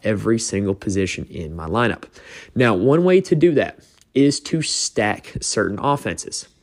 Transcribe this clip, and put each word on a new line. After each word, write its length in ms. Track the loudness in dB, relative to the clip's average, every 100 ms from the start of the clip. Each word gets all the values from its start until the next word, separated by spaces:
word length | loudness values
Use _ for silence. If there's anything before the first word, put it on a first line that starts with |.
every 340 | -2 0 0 0
single 380 | 0 -2 -2 -2
position 480 | -2 -2 -2 -4 -10
in 280 | -10 -10 -10
my 120 | -4
lineup. 360 | 0 0 -2 -10 -20 -20 -20 -6
Now, 220 | 0 2 4
one 300 | 4 4 6
way 160 | 4
to 120 | 4
do 200 | 4 4
that 260 | 4 0 -6 _ _ _
is 280 | 2 2 2
to 200 | -2 -4
stack 760 | -2 -4 -4 -2 -2 -4 -8 -10
certain 400 | -4 -2 -2 -2
offenses. 720 | -2 -2 -4 -8 -10 -12 -14 _